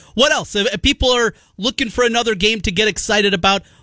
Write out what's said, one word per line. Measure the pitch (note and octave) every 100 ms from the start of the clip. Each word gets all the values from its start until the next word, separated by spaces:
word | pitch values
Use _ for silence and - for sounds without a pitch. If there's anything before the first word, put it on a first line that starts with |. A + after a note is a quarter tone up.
| -
What | - C#4+
else? | D4 F3+
If, | G#3 G#3
if | G3
people | C4 C#4+ B3+
are | B3 A3+ - _ -
looking | G#3 - B3+
for | A3
another | A#3+ A#3 A#3
game | G#3 G#3 A3
to | A3
get | F3+ G#3+
excited | - - G#3 G3+
about, | G3 F#3+ G3 - -